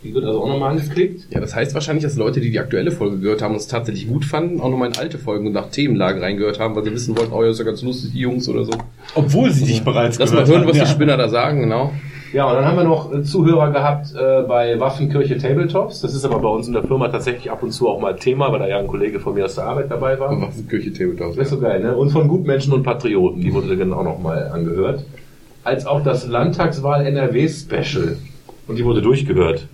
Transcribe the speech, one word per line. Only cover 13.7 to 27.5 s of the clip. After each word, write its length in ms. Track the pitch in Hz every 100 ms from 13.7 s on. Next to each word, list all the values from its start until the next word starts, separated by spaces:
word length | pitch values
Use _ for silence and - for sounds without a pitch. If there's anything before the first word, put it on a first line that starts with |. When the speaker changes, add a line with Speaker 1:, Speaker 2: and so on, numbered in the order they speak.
Speaker 1:
gehabt, 420 | 143 147 143 -
äh, 300 | 120 131 131
bei 360 | 120 120 120 117
Waffenkirche 600 | 110 - 135 143 - 127
Tabletops. 600 | 127 147 160 175 - -
Das 120 | 165
ist 100 | 135 127
aber 140 | 113
bei 100 | 110
uns 180 | 110 117
in 60 |
der 100 | 117
Firma 240 | 101 135 120
tatsächlich 420 | 117 127 123 117
ab 140 | 110
und 80 | 117
zu 180 | - 117
auch 100 | 98
mal 160 | 101 95
Thema, 340 | 123 131 135
weil 80 | 110
da 80 | 98
ja 100 | 101
ein 100 | 98
Kollege 320 | 101 104 104
von 140 | 104
mir 120 | 98 95
aus 100 | -
der 80 |
Arbeit 260 | 113 135 135
dabei 300 | 120 135 135
war. 200 | 135 117
Speaker 2:
Waffenkirche 540 | 98 113 107 107 92
Tabletops, 440 | - 92 87 87 85
Speaker 1:
Das 100 | 143
ist 40 |
Speaker 2:
ja. 40 | 135
Speaker 1:
so 60 |
geil, 160 | 113 95
ne? 160 | 113 123
Und 160 | 143
von 160 | 160 147
Gutmenschen 440 | 180 156 135 139
und 120 | 135
Patrioten, 580 | 139 120 117 101 90 90
die 100 | 90
wurde 240 | 95 92 92
dann 180 | 92
auch 100 | 90
nochmal 460 | 87 80 82 80 73
angehört. 560 | 85 82 87 110 139 - - - - - -
Als 240 | 123 131 -
auch 160 | 143
das 240 | 147 123 120
Landtagswahl 800 | 120 165 - 160 139 139 143 147
N 100 | 143
R 180 | 127
W 140 | 120
Special. 680 | 160